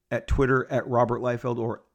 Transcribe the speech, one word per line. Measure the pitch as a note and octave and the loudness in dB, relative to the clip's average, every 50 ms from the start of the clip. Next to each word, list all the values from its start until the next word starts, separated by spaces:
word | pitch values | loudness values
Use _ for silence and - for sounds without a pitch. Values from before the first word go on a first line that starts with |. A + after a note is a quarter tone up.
| _ _ | _ _
at | A#2+ A#2 - | -6 -6 -2
Twitter | - - C#3+ C3+ B2+ C3 B2+ B2+ - | 0 2 2 4 4 2 0 0 0
at | C3+ B2 - - | -2 -2 -2 0
Robert | B2 A#2 B2 A2 A#2+ A#2 | 2 2 2 2 0 -2
Liefeld | A#2 B2 B2 A#2 - B2 A#2+ A#2 | -2 -2 -4 -2 -4 -4 -4 -2
or | A2+ A#2 A2 - _ _ | -4 -4 -6 -8 _ _